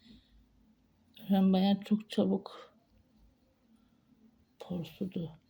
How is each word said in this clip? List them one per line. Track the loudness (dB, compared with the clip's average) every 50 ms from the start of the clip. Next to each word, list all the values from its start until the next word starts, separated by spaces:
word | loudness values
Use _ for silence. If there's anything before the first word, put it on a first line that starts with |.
| _ -20 -20 -20 _ _ _ -20 _ _ _ _ _ _ _ _ _ _ _ _ _ _ _ -18 -4
Ören | 0 2 4 4 4 4
bayan | 4 4 2 2 0
çok | 0 -2 -2 -2 -2 -4
çabuk | -2 0 0 0 0 -2 -4 -10 -16 -20 -20 -20 _ _ _ _ _ _ _ _ _ _ _ _ _ _ _ _ _ _ _ _ _ _ _ _ _ _ _ _ _ _ _ _ _ _ _ _ _ _
porsudu | -14 -10 -10 -10 -10 -10 -10 -10 -10 -8 -6 -8 -8 -10 -12 -18 _ _